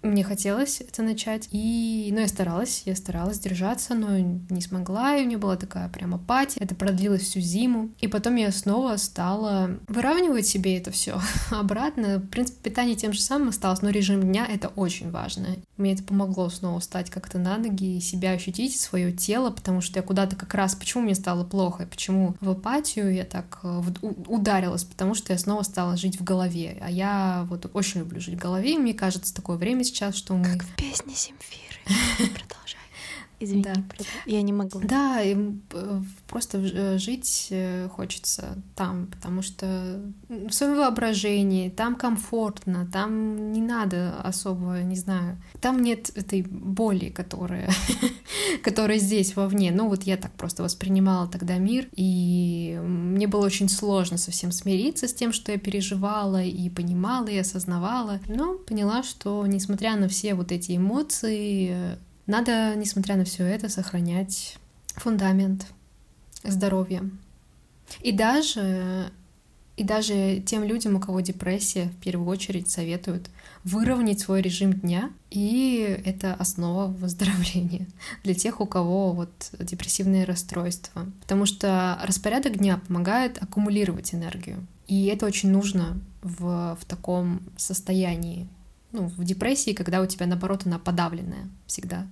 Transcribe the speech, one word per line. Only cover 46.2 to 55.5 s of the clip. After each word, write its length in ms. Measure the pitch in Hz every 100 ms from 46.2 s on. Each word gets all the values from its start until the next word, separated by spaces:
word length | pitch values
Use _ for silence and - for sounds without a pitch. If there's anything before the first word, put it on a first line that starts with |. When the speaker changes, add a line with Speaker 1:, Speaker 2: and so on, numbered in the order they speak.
| 196 196
Speaker 1:
боли, 640 | 185 190 190 190 220 190 -
которая, 600 | - 180 - 180 180 190
<laughs> 920 | 185 - - 262 - - 403 403 330
которая 340 | - 220 214 214
здесь, 360 | 196 214 190 196
вовне. 360 | 196 202 185
Ну, 180 | 175 220
вот 140 | 190
я 120 | 190 190
так 160 | 185
просто 300 | - 175 -
воспринимала 640 | 175 - 190 190 190 185 175
тогда 300 | 180 175 180
мир, 300 | 190 247 262 -
и 840 | 185 180 175 180 175 170 170 170
мне 460 | 170 175 175 190 208
было 180 | 208 196
очень 220 | 190 196
сложно 500 | 190 208 196 180 175
совсем 340 | 175 175 180
смириться 540 | 175 196 190 254 320 247
с 60 |
тем, 200 | - 233
что 180 | 226 -